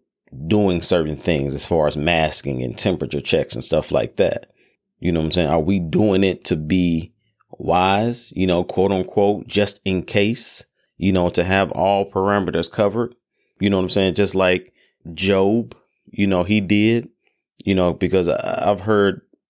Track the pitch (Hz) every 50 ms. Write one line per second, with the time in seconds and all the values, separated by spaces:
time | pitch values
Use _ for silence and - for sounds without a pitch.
0 | _ _ _ _ _ _ - 65 73 82 107 104 104 95 90 85 85 - 92 87
1 | 80 76 76 69 - 92 82 71 69 69 67 71 - - 87 82 76 76 73 76
2 | 73 85 85 82 80 76 - - - 71 67 64 64 60 57 - - 104 90 73
3 | 78 - - 71 - - - 78 - - - 60 - - 82 78 - - 78 67
4 | 57 - - - 95 82 - - - _ _ _ _ _ _ _ _ _ _ _
5 | - 90 85 80 78 80 73 87 82 71 80 85 76 87 101 95 87 78 78 90
6 | 107 107 95 95 98 95 87 - - - 92 78 76 78 92 92 90 87 82 80
7 | 82 - _ _ _ _ _ _ _ _ - - - 82 85 90 92 95 98 101
8 | 113 120 120 - - - - - 95 92 87 87 87 - - 95 95 98 98 92
9 | 90 - - 104 101 101 104 98 - - - 101 104 - - - _ 98 95 90
10 | - - - 104 101 107 117 - - - - - - - _ _ _ _ _ -
11 | 85 98 95 92 87 87 - 87 85 92 95 98 98 78 - - 87 98 101 98
12 | 101 - - 98 95 101 101 101 92 85 85 85 82 - - - 104 104 101 117
13 | 120 - - _ _ _ _ _ _ _ _ _ 95 101 98 95 92 90 - 101
14 | 95 95 80 101 101 95 - 95 95 90 92 90 - - _ _ _ _ _ _
15 | _ 87 82 78 92 98 98 95 95 98 110 117 113 117 - - _ _ _ _
16 | _ - - - 101 98 95 90 87 92 107 107 98 90 104 104 107 113 117 117
17 | 117 - - _ _ _ _ _ _ _ _ - - 98 98 95 90 87 80 -
18 | 92 78 92 95 87 85 - - - - - - - 98 101 90 95 110 107 101
19 | 101 98 92 - - _ _ _ _ _